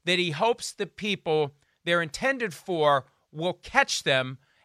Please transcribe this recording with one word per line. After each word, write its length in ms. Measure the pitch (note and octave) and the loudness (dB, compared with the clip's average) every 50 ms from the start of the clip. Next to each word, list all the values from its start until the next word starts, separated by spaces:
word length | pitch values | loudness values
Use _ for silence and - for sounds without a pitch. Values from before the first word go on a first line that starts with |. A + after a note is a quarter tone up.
| _ | _
that 140 | E3+ F3+ F3+ | 0 0 0
he 140 | F3+ E3+ | 0 -2
hopes 400 | D3 D3 G#3+ A#3 A#3 - - - | -2 0 0 0 0 -2 -6 -10
the 140 | - - G3+ | -8 -8 -8
people 680 | E3 - - G3 G#3+ G3 - - F3 D#3 D#3 D3+ C#3 C#3+ _ _ _ _ _ _ | -8 -8 -8 -6 -4 -4 -4 -2 0 0 0 0 -2 -4 _ _ _ _ _ _
they're 180 | E3+ F3 F3 | 0 0 0
intended 500 | E3 D3+ - - A3+ C4+ C4+ B3+ A#3+ G3+ | 0 -2 -6 -2 -2 -2 0 0 -4 -6
for 540 | C#3+ - - - F3+ E3 D3+ D3 C#3+ C3+ B2+ _ _ _ _ _ | -8 -10 -6 -4 0 2 4 4 4 4 2 _ _ _ _ _
will 220 | - D3+ E3 F3+ E3+ | -8 -4 -4 -4 -4
catch 480 | - - - - B3 C4+ - - - | -6 -10 0 2 2 2 2 -2 -2
them 360 | - D#3+ C#3 C3 B2+ B2+ C3+ - _ _ _ _ | 0 0 2 2 0 -2 -8 -12 _ _ _ _